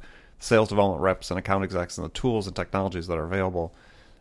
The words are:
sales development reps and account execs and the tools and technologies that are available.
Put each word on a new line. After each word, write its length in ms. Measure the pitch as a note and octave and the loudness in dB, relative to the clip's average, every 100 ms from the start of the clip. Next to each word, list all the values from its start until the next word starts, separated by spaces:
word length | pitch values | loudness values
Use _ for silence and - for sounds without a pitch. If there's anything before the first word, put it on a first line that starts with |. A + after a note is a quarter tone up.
| - - - - | -20 -20 -20 -16
sales 300 | - A2+ G#2+ | 4 4 6
development 340 | G#2 G2+ E2 | 4 4 4
reps 260 | F#2 F#2 - | 2 0 -2
and 100 | F2+ | -4
account 240 | - G2 | 0 0
execs 360 | F#2+ F2+ F2 - | 0 -4 -4 -8
and 60 | D#2+ | -10
the 40 | |
tools 380 | - C3 A2 F#2+ | -4 -2 0 -2
and 80 | F2 | -6
technologies 500 | F2+ G2 G2 F2+ E2+ | -4 -2 -2 -4 -4
that 100 | E2+ | -4
are 80 | D#2+ | -2
available. 500 | F#2+ F#2 F2+ E2 - - - - - | -2 -2 -2 -6 -10 -20 -20 -20 -10